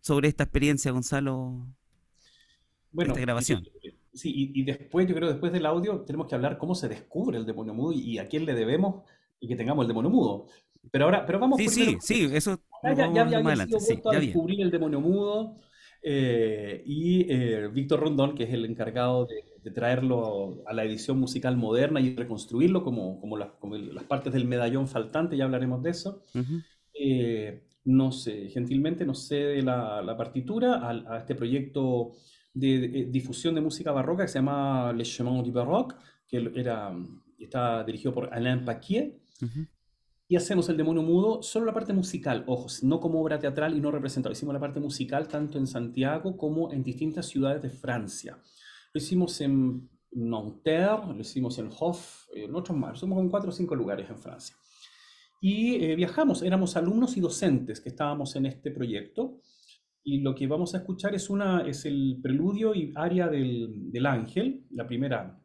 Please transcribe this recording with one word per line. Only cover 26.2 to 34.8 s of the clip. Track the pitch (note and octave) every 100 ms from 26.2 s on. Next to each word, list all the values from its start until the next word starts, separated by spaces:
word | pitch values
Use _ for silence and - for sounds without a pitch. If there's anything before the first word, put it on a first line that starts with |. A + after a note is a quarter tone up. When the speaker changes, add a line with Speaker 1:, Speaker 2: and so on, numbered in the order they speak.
| _
Speaker 1:
Ujú. | B2 B2+ E3 - _ _ D3
Speaker 2:
Eh, | C#3 B2+ A#2+ A2+ G#2+ - _ _
nos, | C3 C3 C3 B2+ A#2
eh, | G#2 G2
gentilmente | B2 A#2+ C3+ D#3 E3+
nos | D3 C3+ -
cede | D3 C#3+ C#3+
la, | C3 B2 A2 G#2+
la | A#2+ A2+
partitura | A#2 C3 C#3 G#3+ B3 A#3+ A#2+
al, | A#2 A2+
a | A2+
este | -
proyecto | C3 A#2+ C3+ C3+ C#3 C3 B2 A#2+ - _ _ _
de, | C3 C3+ C3
de, | B2 C3+
eh, | B2+
difusión | C3 B2+ - E3
de | D#3+
música | D3+ - D#3+
barroca | C#3 C3 F3+
que | F#3+
se | C3+
llama | C#3 C#3+ C#3 C3